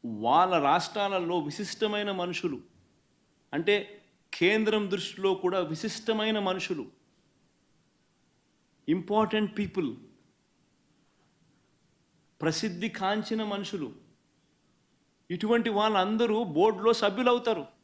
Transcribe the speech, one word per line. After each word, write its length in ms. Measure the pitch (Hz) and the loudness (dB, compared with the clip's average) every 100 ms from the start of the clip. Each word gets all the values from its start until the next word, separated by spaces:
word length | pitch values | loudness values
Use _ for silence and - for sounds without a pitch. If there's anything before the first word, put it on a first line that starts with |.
| 120 | -10
వాళ్ళ 520 | 107 113 151 185 175 | -4 4 4 6 4
రాష్ట్రాలలో 800 | 143 170 - 208 202 190 170 175 | 4 2 0 -4 -2 -2 -2 -2
విశిష్టమైన 720 | 147 143 202 - 214 208 202 | -4 -8 -8 -4 -2 -2 -4
మనుషులు, 500 | 190 175 165 175 131 - _ _ _ _ _ _ _ _ | -4 -4 -4 -4 -6 -12 _ _ _ _ _ _ _ _
అంటే, 480 | 143 170 202 - - _ _ _ | -4 2 2 0 -16 _ _ _
కేంద్రం 580 | - 170 220 214 214 202 | 0 2 4 2 2 0
దృష్టిలో 420 | 190 - - 196 | -4 -4 -2 0
కూడా 260 | 190 180 185 | 2 0 0
విశిష్టమైన 800 | 160 156 220 - - 214 220 214 | -2 -4 -6 -6 -2 0 0 0
మనుషులు, 460 | 190 185 - 165 104 _ _ _ _ _ _ _ _ _ _ _ _ _ _ _ _ _ _ _ - | 0 -2 -4 -6 -8 _ _ _ _ _ _ _ _ _ _ _ _ _ _ _ _ _ _ _ -2
ఇంపార్టెంట్ 680 | 175 165 208 214 214 208 214 | -2 2 0 2 0 -2 -2
పీపుల్, 380 | 202 190 147 110 - _ _ _ _ _ _ _ _ _ _ _ _ _ _ _ _ _ _ _ _ _ _ _ | -4 -2 -4 -6 -16 _ _ _ _ _ _ _ _ _ _ _ _ _ _ _ _ _ _ _ _ _ _ _
ప్రసిద్ధి 480 | 156 156 220 175 214 | -2 0 -4 -4 -6
కాంచిన 540 | - 196 214 214 220 | -2 -2 -2 -2 -4
మనుషులు, 500 | 214 202 196 190 131 - _ _ _ _ _ _ _ _ _ _ _ _ _ | -2 -4 -6 -6 -8 -10 _ _ _ _ _ _ _ _ _ _ _ _ _
ఇటువంటి 380 | 180 214 233 226 | -4 2 2 2
వాళ్ళందరూ 760 | 208 214 202 190 220 233 214 | 2 2 2 2 2 2 2
బోర్డులో 500 | 214 151 208 220 226 | 0 4 4 4 2
సభ్యులవుతారు. 720 | 226 208 196 247 247 240 196 139 _ | 4 2 2 2 2 0 -4 -6 _